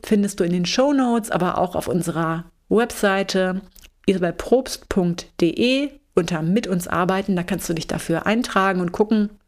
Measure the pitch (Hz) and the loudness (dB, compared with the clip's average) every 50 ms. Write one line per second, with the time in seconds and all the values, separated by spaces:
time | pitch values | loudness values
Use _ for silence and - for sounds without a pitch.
0 | - - 220 202 202 196 - - 185 170 175 180 175 175 - - 254 285 294 269 | -2 0 2 2 2 0 0 0 0 0 0 0 0 0 0 2 2 4 4 2
1 | 254 240 233 233 208 - - 165 185 175 - - 180 180 - 160 - - 123 - | 2 2 0 0 0 -2 -2 0 0 0 0 0 -2 -2 -2 -4 -4 -2 -2 -2
2 | - 170 165 160 165 160 165 165 170 - _ _ _ - 190 214 240 233 - - | -2 -2 -2 -2 -2 -2 -2 -4 -8 -12 _ _ _ 0 0 2 2 0 -2 0
3 | - 202 190 196 190 190 - 190 185 185 185 185 - - - - - - _ _ | 0 2 2 0 0 0 0 0 0 0 -2 -4 -8 -12 -18 -20 -20 -20 _ _
4 | _ - 196 185 180 170 170 - - - 240 254 247 - - - - - - 202 | _ 0 0 2 0 -2 -2 -4 -2 2 2 2 2 0 -8 -10 -8 -4 -2 0
5 | 180 175 170 175 - - _ - 180 165 - - 226 247 262 269 285 285 - - | 0 0 0 -2 -6 -12 _ 0 0 0 2 2 2 2 2 2 0 -4 -6 -12
6 | _ _ _ 190 175 175 180 156 160 165 190 240 233 180 190 175 175 - - 165 | _ _ _ -2 -2 0 -2 -2 0 2 2 2 0 0 -2 -2 -2 -2 -2 0
7 | 180 180 185 190 196 208 190 175 170 - 190 170 - - 170 165 - - - 165 | 0 2 0 0 0 0 -2 -2 -2 -2 -4 -4 -2 -4 -4 -4 -4 -4 -4 -4
8 | - - 165 160 - - 214 233 247 - - 196 190 196 190 185 180 175 175 - | -2 -2 -2 -2 0 0 0 0 0 0 0 0 2 2 2 0 -2 0 0 0
9 | 214 214 226 214 208 202 - - _ | 2 2 2 2 2 0 -4 -10 _